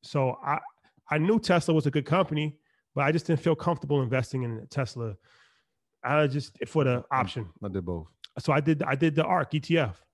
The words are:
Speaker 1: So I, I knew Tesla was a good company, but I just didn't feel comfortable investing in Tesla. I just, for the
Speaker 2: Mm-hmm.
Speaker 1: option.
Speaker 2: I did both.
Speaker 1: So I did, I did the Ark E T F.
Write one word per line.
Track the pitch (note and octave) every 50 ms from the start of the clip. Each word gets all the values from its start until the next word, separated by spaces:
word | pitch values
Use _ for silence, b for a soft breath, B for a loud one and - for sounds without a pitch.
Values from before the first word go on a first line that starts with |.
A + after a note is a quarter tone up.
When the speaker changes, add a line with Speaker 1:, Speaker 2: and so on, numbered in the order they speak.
Speaker 1:
So | - - - D3+ C3+ B2+ B2 - -
I, | C#3 D3 - - - _ _ b b b b _ -
I | D3+ D#3
knew | D#3 F#3 A3 A3+
Tesla | A3 - F#3 E3+ - -
was | E3 D#3+ -
a | D3
good | C3+ D3+ C3
company, | - D#3 F#3 F#3 - D#3 D3+ D3+ D3+ C#3+ _ _ _ _ _ _ _ _
but | C#3 C#3
I | C#3
just | D#3+ E3+ -
didn't | - E3+ C#3+
feel | - E3+ D#3+
comfortable | D#3+ - F3 E3+ C#3+ - C#3 D3 C#3+
investing | C3 A#2 A#2 C3 B2 - - C3
in | B2+ A#2 A2+ A2 - -
Tesla. | - C#3+ C3+ - - B2+ A#2 A2 G2+ - b b b b b b b b b b b _ _ _ _ _
I | - B2 C#3+ D3+ D3+
just, | C#3+ C3 D3 C3+ - _ - -
for | - - D#3 C#3+
the | C3+ B2 B2
Speaker 2:
Mm-hmm. | B2 _ C#3 C3
Speaker 1:
option. | A#2+ F#2 - B2+ G#2+ E2+ - _ G#2+
Speaker 2:
I | G2+
did | F#2 F#2+ F2
both. | F2 F2+ E2 D#2+ - _ _ - - _ -
Speaker 1:
So | - -
I | C#3+ D3
did, | D3 D#3 D#3+ C#3+
I | D3 - C#3
did | C3+ D#3+ E3 D3
the | D#3 D#3
Ark | - F#3 F3+ D3 - -
E | D#3
T | - - E3 E3
F. | C#3+ A2 F#2 - _ _